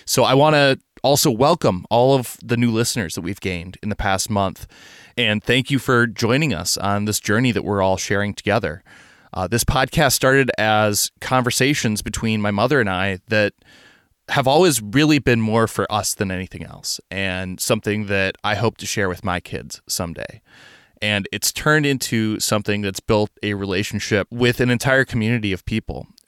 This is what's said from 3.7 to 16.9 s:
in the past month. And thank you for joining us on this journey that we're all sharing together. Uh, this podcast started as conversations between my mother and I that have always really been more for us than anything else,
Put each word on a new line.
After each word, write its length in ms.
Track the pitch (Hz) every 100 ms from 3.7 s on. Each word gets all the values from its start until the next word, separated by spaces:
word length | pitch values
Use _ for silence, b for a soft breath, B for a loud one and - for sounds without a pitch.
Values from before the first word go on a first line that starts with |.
| -
in 60 | 104
the 60 | 98
past 340 | 98 95 -
month. 360 | 104 95 - - B B B B -
And 260 | 113 104
thank 260 | - 127 123
you 100 | 135
for 280 | - 120 117
joining 460 | - 110 135 156
us 240 | 82 87 -
on 280 | 98 104 104
this 140 | 101
journey 320 | - 110 127
that 140 | 98 -
we're 160 | 101
all 160 | 95 92
sharing 360 | - 101 101
together. 500 | - 104 110 76 80 B B B B B
Uh, 140 | - 92
this 160 | 113
podcast 500 | - 131 135 - 139
started 380 | - 135 135 123 -
as 540 | 107 107 107 104 - -
conversations 800 | - 127 120 - 131 147 120 107
between 400 | 113 - 113 110
my 100 | 104
mother 280 | 101 127 143
and 100 | 101
I 300 | 90 98 92 -
that 260 | 107 101 - b b b b b _ -
have 180 | 143 131
always 340 | 151 185 117
really 380 | 104 131 156 147
been 220 | 123 117
more 260 | 110 113 110
for 240 | - 98
us 240 | 107 - -
than 160 | 98
anything 320 | 92 90 87
else, 380 | 80 - -